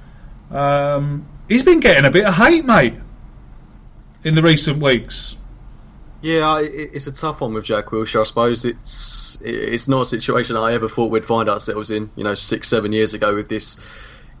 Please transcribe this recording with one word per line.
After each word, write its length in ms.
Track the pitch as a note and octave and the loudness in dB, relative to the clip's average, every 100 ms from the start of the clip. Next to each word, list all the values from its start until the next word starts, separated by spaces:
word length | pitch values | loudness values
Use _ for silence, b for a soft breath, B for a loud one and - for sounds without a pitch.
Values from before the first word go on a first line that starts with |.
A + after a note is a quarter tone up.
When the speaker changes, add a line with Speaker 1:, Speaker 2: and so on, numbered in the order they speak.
| b b b b - | b b b b -10
Speaker 1:
Um, 760 | C#3 C#3+ C#3+ C#3+ C#3+ C#3+ C#3+ - - - | -2 0 2 0 -2 -2 -6 -10 -12 0
he's 140 | A#3 | 2
been 180 | C4 E4 | 6 6
getting 240 | A3 C#3+ | 6 6
a 60 | C#3 | 6
bit 140 | E3+ | 4
of 100 | G#3 | 4
hate, 300 | F3 B3 E4+ | 4 6 6
mate, 300 | B3+ G#3 A#2+ - - - - - - - - - - - - - | 4 4 4 0 -16 -18 -20 -20 -20 -20 -20 -20 -20 -20 -20 -10
in 100 | D#3+ | 0
the 80 | D#3 | 4
recent 380 | E3 D3 - D3 | 4 4 0 0
weeks. 540 | C#3+ A#2+ - - - - - - - - - - - - | 2 0 -2 -10 -10 -12 -18 -20 -20 -20 -20 -20 -20 -10
Speaker 2:
Yeah, 280 | D#3 D#3+ D#3 | -2 0 2
I, 140 | D#3 | 0
it, 280 | D3+ C#3+ D3+ | -2 -8 -12
it's 120 | C#3 C#3 | -10 -10
a 60 | |
tough 280 | C3+ D#3 D3 | -8 -8 -6
one 120 | B2+ | -6
with 100 | A2 | -6
Jack 220 | G2+ G#2+ G#2 | -4 -4 -2
Wilshere. 340 | A2 A2 A#2 | -4 -2 -2
I 40 | |
suppose 400 | A2 - A#2 A#2 | 0 0 0 0
it's, 720 | B2 A#2+ - - - - - A2+ | -4 -6 -8 0 2 2 0 -6
it, 140 | - | -8
it's 340 | A2+ G#2+ A#2 - | -6 -4 -4 0
not 140 | C3+ | 0
a 40 | B2 | 0
situation 500 | A2+ - A#2+ A2+ A2+ | -4 -2 -2 -2 -2
I 160 | A2+ | 0
ever 140 | A#2 A2 | 0 -2
thought 220 | - A2+ | -2 0
we'd 140 | A2 | 0
find 240 | - A2+ G#2+ | 0 0 0
ourselves 420 | G#2 - G#2 G#2+ | -2 -4 -8 -6
in, 200 | G#2+ G#2+ - | -6 -8 -8
you 80 | |
know, 100 | G#2 | -6
six, 340 | G2+ - A2 - | -4 -4 -4 -2
seven 240 | A#2 G#2 | -2 0
years 200 | A2 G#2+ | -2 -2
ago 200 | G#2 G#2 | -2 -2
with 140 | G#2 G#2+ | -2 -4
this 280 | G#2+ - - B B B B B B | -8 -8 -12 B B B B B B